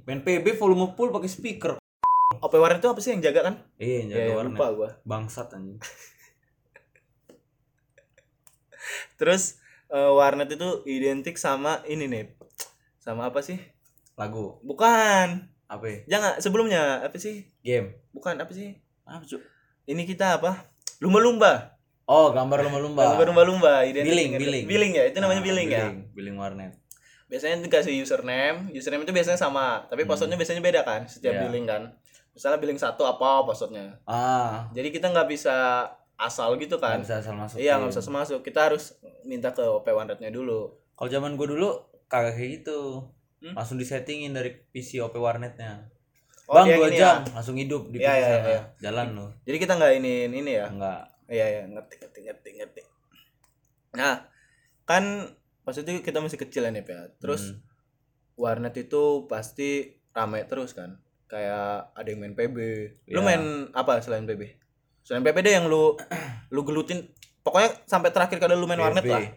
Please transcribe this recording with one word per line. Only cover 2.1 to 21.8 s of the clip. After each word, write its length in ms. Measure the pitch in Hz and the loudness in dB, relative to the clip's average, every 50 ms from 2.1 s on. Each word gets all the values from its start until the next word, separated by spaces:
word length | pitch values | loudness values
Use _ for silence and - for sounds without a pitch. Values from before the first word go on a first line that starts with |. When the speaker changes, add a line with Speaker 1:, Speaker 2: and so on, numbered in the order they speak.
| - - - - - | 2 4 2 2 0
Speaker 2:
O 120 | - - | -2 -2
P 80 | 156 - | 2 4
warnet 220 | 156 165 165 175 175 | 6 6 6 4 4
itu 100 | 175 240 | 2 0
apa 100 | 240 - | 0 0
sih 120 | 202 254 | -4 -4
yang 120 | 233 190 156 | -4 0 0
jaga 180 | 156 139 165 151 | 2 2 2 2
kan? 120 | 180 202 - - _ _ | 0 -2 -6 -12 _ _
Speaker 1:
Iya, 180 | - 107 120 127 | -10 -6 -4 -4
yang 120 | 120 113 104 | -4 -4 -4
jaga 100 | 104 113 | -4 -2
Speaker 2:
Iya, 60 | 113 | -2
iya, 100 | 113 110 | 0 -2
Speaker 1:
warnet. 160 | 107 113 127 123 | -2 -4 -4 -2
Speaker 2:
lupa 140 | - 147 123 | -2 -2 0
gua. 200 | 110 107 107 110 - _ - | 0 -4 -4 -6 -8 _ -12
Speaker 1:
Bangsat 460 | 110 110 110 110 110 - - 117 - | -8 -8 -8 -8 -10 -10 -12 -14 -14
anjing. 280 | - 95 95 95 101 110 - - - - - - _ _ _ _ _ _ _ _ _ _ _ _ _ - _ _ _ _ _ _ _ _ _ _ - _ _ _ _ _ _ _ _ _ _ _ _ _ _ _ _ _ _ _ _ _ _ - _ _ _ _ _ - - - - - - - _ | -14 -16 -16 -16 -16 -16 -18 -20 -20 -20 -20 -20 _ _ _ _ _ _ _ _ _ _ _ _ _ -20 _ _ _ _ _ _ _ _ _ _ -20 _ _ _ _ _ _ _ _ _ _ _ _ _ _ _ _ _ _ _ _ _ _ -20 _ _ _ _ _ -18 -14 -12 -12 -12 -12 -12 _
Speaker 2:
Terus, 480 | - 151 156 180 190 185 - - _ _ _ _ _ _ - | 0 2 4 4 4 2 -4 -8 _ _ _ _ _ _ -6
eh, 240 | - 139 143 143 139 | 0 2 4 6 8
warnet 380 | 139 143 139 139 143 143 139 | 8 8 6 4 2 -2 -4
itu 180 | 151 147 175 180 175 139 - | -6 -6 -4 -4 -4 -6 -6
identik 520 | 143 135 131 131 135 135 139 131 170 170 | -6 -4 -2 0 0 -2 -2 -4 -8 -8
sama 440 | - - 160 139 135 139 147 160 - - | -4 -2 -2 -2 -2 -2 -2 -4 -4 -6
ini 220 | 151 151 156 147 | -8 -8 -6 -6
nih. 280 | 135 123 110 107 - - _ - _ _ - - - _ _ _ _ _ _ | -6 -6 -6 -8 -10 -16 _ -20 _ _ -18 -18 -18 _ _ _ _ _ _
Sama 320 | - 120 113 113 117 123 | -10 -10 -8 -6 -6 -4
apa 100 | 120 143 | -4 -4
sih? 180 | 139 - 180 185 - - _ _ _ _ _ _ _ _ _ | -6 -6 -8 -12 -12 -16 _ _ _ _ _ _ _ _ _
Speaker 1:
Lagu. 440 | - 107 107 110 113 107 95 - - | -10 -10 -8 -8 -8 -8 -10 -10 -14
Speaker 2:
Bukan. 840 | - 123 - - 220 233 233 226 220 214 202 190 185 175 175 180 - - _ _ _ | -12 -10 -2 4 6 6 6 6 6 4 4 4 4 2 0 -6 -10 -12 _ _ _
Speaker 1:
Apa 180 | - - - 110 | -16 -14 -10 -10
ya? 120 | 113 104 101 - - | -10 -10 -8 -4 -2
Speaker 2:
Jangan, 240 | 175 208 214 196 - - | 0 0 2 0 -2 -2
sebelumnya 440 | 175 196 185 220 226 226 196 170 151 143 135 127 | -2 -2 0 2 2 2 2 2 2 2 0 -2
apa 160 | 120 147 - | -4 -8 -10
sih? 320 | 180 185 214 214 208 190 _ _ _ | -8 -10 -10 -12 -12 -14 _ _ _
Speaker 1:
Game. 360 | - 117 123 123 107 98 - - _ _ | -4 0 0 0 0 -2 -10 -18 _ _
Speaker 2:
Bukan, 260 | - - - 180 170 | -18 -12 -8 -6 -6
apa 140 | 147 156 - | -6 -8 -12
sih? 260 | 180 185 202 202 202 - _ _ _ _ _ | -12 -16 -16 -16 -18 -20 _ _ _ _ _
Speaker 1:
Apa, 200 | - 151 170 160 | -18 -18 -18 -16
Cuk? 160 | 135 - - - _ _ _ _ _ _ _ _ | -14 -14 -14 -14 _ _ _ _ _ _ _ _
Speaker 2:
Ini 180 | - 143 165 170 | -8 -6 -6 -6
kita 320 | 170 185 175 196 190 175 | -6 -4 -2 0 2 2
apa? 320 | 151 - 175 185 - - _ _ _ - - - - | 2 0 0 -2 -4 -8 _ _ _ -18 -18 -10 -4
Lumba-lumba. 800 | - 185 190 214 226 240 240 220 214 190 147 120 - - _ _ | 0 4 6 6 6 6 6 8 8 6 6 6 0 -10 _ _